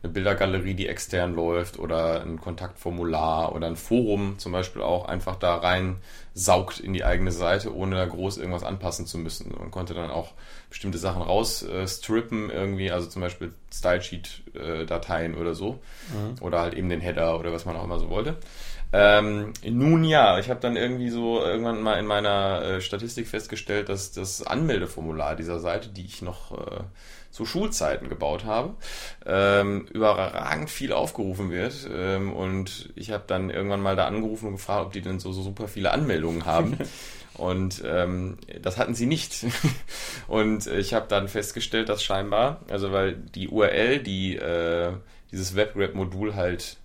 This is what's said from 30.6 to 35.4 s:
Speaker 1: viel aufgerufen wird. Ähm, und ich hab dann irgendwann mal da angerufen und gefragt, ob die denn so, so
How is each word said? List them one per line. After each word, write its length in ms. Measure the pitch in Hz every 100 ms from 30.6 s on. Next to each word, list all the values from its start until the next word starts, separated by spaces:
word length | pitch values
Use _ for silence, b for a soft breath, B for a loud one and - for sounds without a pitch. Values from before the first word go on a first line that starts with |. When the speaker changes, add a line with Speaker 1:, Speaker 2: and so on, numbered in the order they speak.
| 151
Speaker 1:
viel 240 | - 135
aufgerufen 580 | - 156 - 98 92 95
wird. 360 | 87 107 - -
Ähm, 400 | 76 92 95 98
und 560 | - 92 95 92 - - -
ich 160 | 101
hab 160 | 104 -
dann 220 | 92 95
irgendwann 320 | - 98 101
mal 140 | 98 95
da 100 | 82
angerufen 400 | 104 110 107 110
und 60 |
gefragt, 320 | 95 - 101 90
ob 60 |
die 80 | 98
denn 180 | 92 95
so, 140 | 95
so 100 | 95